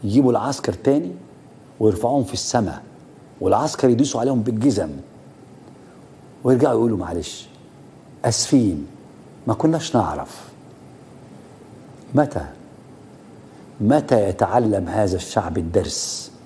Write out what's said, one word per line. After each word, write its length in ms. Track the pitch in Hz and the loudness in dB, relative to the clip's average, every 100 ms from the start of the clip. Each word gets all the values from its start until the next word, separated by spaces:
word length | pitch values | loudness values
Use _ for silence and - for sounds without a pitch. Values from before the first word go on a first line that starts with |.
يجيبوا 260 | 107 113 131 | 2 4 4
العسكر 420 | 117 117 - - | 2 0 -4 -6
تاني 400 | 87 - 143 175 - - - - - - - | -2 0 0 0 -12 -18 -20 -20 -20 -20 0
ويرفعوهم 440 | 107 95 117 139 | 0 2 0 0
في 80 | 123 | -2
السماء، 500 | 110 - 123 98 73 - - - - - - | -6 -2 0 -2 -6 -16 -20 -20 -20 -20 -6
والعسكر 480 | 92 101 151 - 131 | 0 0 0 0 2
يدوسوا 320 | 117 143 120 | 4 2 0
عليهم 220 | 123 131 | 0 0
بالجزم، 480 | 110 110 135 104 82 69 - - - - - - - - - - - - - - | -2 0 0 0 -4 -8 -16 -20 -20 -20 -20 -20 -20 -20 -20 -20 -20 -20 -20 -6
ويرجعوا 300 | 123 127 143 | 2 4 4
يقولوا: 240 | 117 117 104 | 2 0 0
"معلش، 480 | 85 85 80 - - - - - - - - - | -4 -8 -8 -14 -18 -20 -20 -20 -20 -20 -20 -6
آسفين، 600 | - 110 - 139 110 78 - - - - - - - | -2 -2 2 4 4 0 -8 -16 -20 -20 -20 -12 -6
ما 80 | |
كناش 420 | 113 156 160 - 123 | 0 0 0 0 0
نعرف". 520 | 98 87 - - - - - - - - - - - - - - - - - - - | 0 -4 -10 -14 -20 -20 -20 -20 -20 -20 -20 -20 -20 -20 -20 -20 -20 -20 -20 -20 -4
متى، 320 | 135 139 - 76 - - - - - - - - - - - - - | 0 0 -4 -10 -16 -20 -20 -20 -20 -20 -20 -20 -20 -20 -20 -20 -2
متى 480 | 107 147 - 120 98 | 2 2 4 2 2
يتعلم 600 | 90 98 113 113 98 85 | 0 2 2 2 0 -2
هذا 280 | 104 104 90 | -2 0 -2
الشعب 420 | - - 85 80 | -2 -4 -2 -4
الدرس 760 | 82 92 - - - - - - | 0 -2 -2 -6 -8 -10 -12 -20